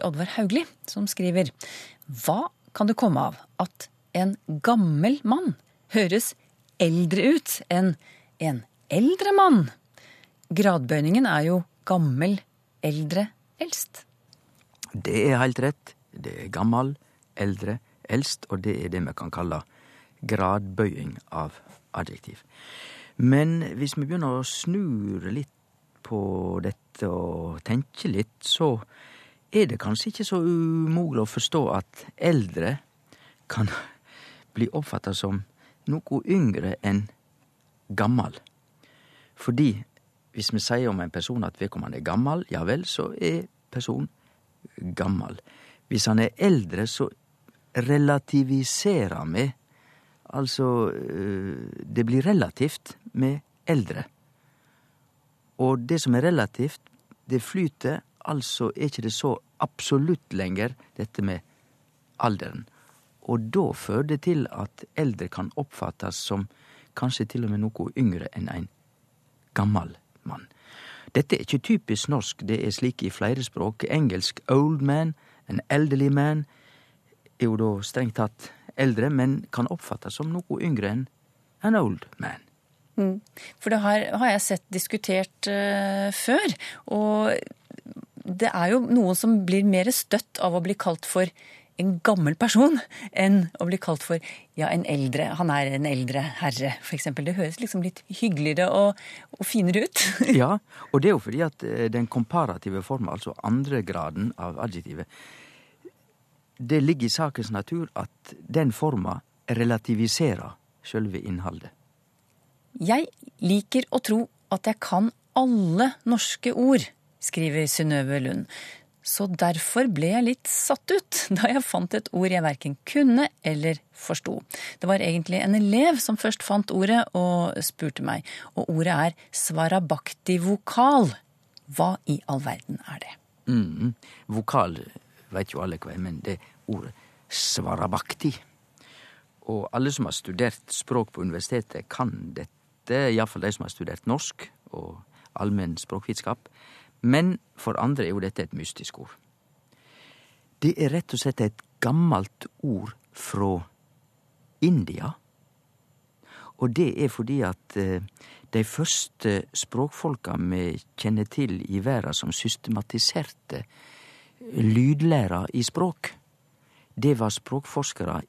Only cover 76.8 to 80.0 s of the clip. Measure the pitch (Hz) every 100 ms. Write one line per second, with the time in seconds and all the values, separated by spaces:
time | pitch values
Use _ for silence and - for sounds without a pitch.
76.8 | _ _ _ _ _ - 117 110 110 101
77.8 | 104 127 120 117 107 - - - - -
78.8 | 135 110 135 139 131 139 - - 120 170
79.8 | - -